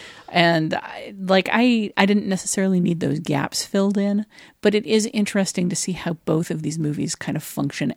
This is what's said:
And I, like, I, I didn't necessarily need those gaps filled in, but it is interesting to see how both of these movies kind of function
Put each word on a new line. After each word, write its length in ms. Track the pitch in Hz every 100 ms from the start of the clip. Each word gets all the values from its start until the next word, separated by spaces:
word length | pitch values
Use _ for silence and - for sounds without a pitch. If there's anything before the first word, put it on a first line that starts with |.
| - - -
And 460 | 175 170 165 156
I, 400 | - - - - 202
like, 300 | 190 190 -
I, 400 | 220 247 233 208 -
I 80 |
didn't 220 | 196 208 -
necessarily 520 | 190 - - 190 185
need 180 | 175 165
those 220 | 143 151
gaps 440 | 175 143 - -
filled 320 | - 202 196 202
in, 300 | 202 202 214 - - _
but 140 | 208
it 100 | 208
is 240 | - 220 214
interesting 560 | 214 208 202 190 - 180
to 80 | 170
see 160 | -
how 220 | 170 170 160
both 260 | - 160 170
of 120 | 160
these 160 | 156 160
movies 340 | 147 156 160
kind 220 | - - 143
of 80 |
function 500 | - - 143 - 143